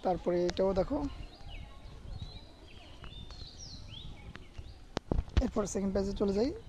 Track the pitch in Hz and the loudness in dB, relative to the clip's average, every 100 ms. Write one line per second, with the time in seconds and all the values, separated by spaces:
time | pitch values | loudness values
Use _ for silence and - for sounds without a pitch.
0 | 190 175 - 175 175 - 190 196 175 294 | 4 2 4 4 4 4 4 4 2 2
1 | 285 - - - - - - - - - | -2 -4 -12 -12 -10 -10 -10 -12 -14 -12
2 | - - - - - - - - - - | -8 -8 -8 -10 -14 -16 -16 -16 -16 -14
3 | - - - - - - - - - - | -12 -10 -10 -10 -12 -12 -12 -12 -12 -10
4 | - - - - - - - - - - | -10 -10 -12 -12 -12 -10 -10 -12 -8 -8
5 | - - - - 240 - 202 208 196 196 | 2 2 6 6 6 4 2 2 2 4
6 | 196 190 202 196 254 415 | 2 4 4 6 4 2